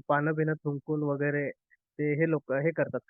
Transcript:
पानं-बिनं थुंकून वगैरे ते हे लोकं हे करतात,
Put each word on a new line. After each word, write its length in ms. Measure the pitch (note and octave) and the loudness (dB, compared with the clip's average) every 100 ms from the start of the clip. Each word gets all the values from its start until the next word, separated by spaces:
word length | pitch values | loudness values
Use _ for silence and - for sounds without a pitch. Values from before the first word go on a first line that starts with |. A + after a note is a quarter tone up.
| - | 2
पानं-बिनं 460 | C#3+ D3+ D#3 D#3 | 2 2 0 0
थुंकून 480 | D#3 D3 C#3+ - D3+ | -2 -4 -6 -4 -2
वगैरे 480 | D3 C#3 C#3+ D3 C#3 - _ _ _ - | 0 0 0 0 -4 -8 _ _ _ -4
ते 160 | D3 | -2
हे 160 | D3 E3 | 2 2
लोकं 260 | D3+ - C3 | 0 0 0
हे 140 | D#3+ | 0
करतात, 300 | D#3+ C3 B2 | 0 -2 -2